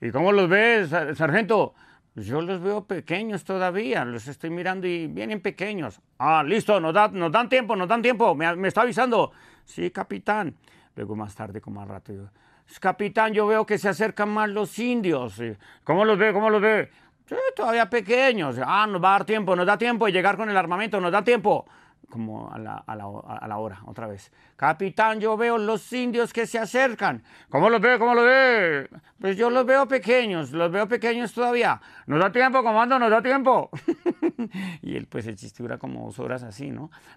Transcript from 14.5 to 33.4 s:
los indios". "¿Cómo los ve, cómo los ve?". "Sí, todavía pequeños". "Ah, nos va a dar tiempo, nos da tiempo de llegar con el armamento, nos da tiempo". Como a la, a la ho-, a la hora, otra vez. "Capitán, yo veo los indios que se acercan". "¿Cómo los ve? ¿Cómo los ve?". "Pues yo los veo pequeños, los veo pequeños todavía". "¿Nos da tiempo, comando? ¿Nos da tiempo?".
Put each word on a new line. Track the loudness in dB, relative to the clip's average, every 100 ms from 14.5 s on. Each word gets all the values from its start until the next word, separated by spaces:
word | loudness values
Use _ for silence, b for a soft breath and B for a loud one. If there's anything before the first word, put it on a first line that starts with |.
los | -2 -6 -4
indios". | -2 0 0 -2 -4 -8 -10 -10 B B
"¿Cómo | -2 2
los | 4 4
ve, | 2
cómo | 2 2
los | 4
ve?". | 4 2 -2 b b _ _
"Sí, | -4 -2 -2
todavía | 0 0 2
pequeños". | 0 2 2 4 2 -2 -2
"Ah, | 0 0 0
nos | 2
va | 4 4
a |
dar |
tiempo, | 2 -2 0 2
nos | 2
da | 2
tiempo | 0 0 2
de |
llegar | 2 2 0
con | 0
el | 0
armamento, | 0 -2 -4 -2
nos | 0
da | 2
tiempo". | 2 2 2 0 -2 b b b _
Como | -10 -10 -10 -12
a | -12
la, | -12 -12
a | -12
la | -12 -12
ho-, | -14 -14
a | -12 -8
la | -8
hora, | -8 -10 -16
otra | -12 -12
vez. | -12 -18 b b -2
"Capitán, | 0 0 -2 2 2 2
yo | -2 0
veo | 0 0
los | 0 -4 -4
indios | -6 -2 -2 -2
que | -4 -4
se | -4
acercan". | -2 0 0 0 -2 -4 B B B
"¿Cómo | 2 4
los | 4
ve? | 4 4
¿Cómo | 4
los | 4
ve?". | 6 6 6 4 2 0 -4 -14 b _
"Pues | -4 0
yo | 2
los | 4
veo | 4 4 4
pequeños, | 0 2 2 2 -2 -4
los | 0 0
veo | 0 0
pequeños | 0 -2 -2 -4
todavía". | -2 0 2 0 0 B B -2
"¿Nos | 2
da | 2
tiempo, | 4 4 4
comando? | 4 2 4 4
¿Nos | 4
da | 4
tiempo?". | 4 2